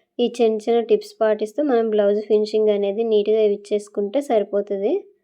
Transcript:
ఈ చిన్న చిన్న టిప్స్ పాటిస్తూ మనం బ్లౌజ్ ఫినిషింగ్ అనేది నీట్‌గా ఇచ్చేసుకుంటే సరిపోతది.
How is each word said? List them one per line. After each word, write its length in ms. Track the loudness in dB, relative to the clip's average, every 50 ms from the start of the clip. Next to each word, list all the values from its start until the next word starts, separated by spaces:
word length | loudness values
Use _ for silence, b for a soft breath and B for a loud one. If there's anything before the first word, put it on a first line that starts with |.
| b b b -2
ఈ 60 | -2 -2
చిన్న 280 | 0 0 0 0 0 -2
చిన్న 200 | -2 0 0 0
టిప్స్ 320 | 2 2 0 0 -2 -4 -6
పాటిస్తూ 440 | -2 0 0 0 0 -4 -6 -4 -2 -2
మనం 240 | 0 2 0 0 0
బ్లౌజ్ 320 | 0 2 2 2 2 0
ఫినిషింగ్ 480 | 0 0 0 0 0 0 0 0 2 2
అనేది 340 | 2 0 0 -2 -2 -2 -2
నీట్‌గా 380 | 0 2 2 2 2 2 2 2
ఇచ్చేసుకుంటే 760 | 2 0 -2 -4 -4 -4 -4 -4 -6 -6 -6 -4 -2 -2 -4
సరిపోతది. 720 | -2 0 0 0 0 0 -2 -4 -2 -2 -4 -4 -2 -2 -2 -4 -6 -8 _ _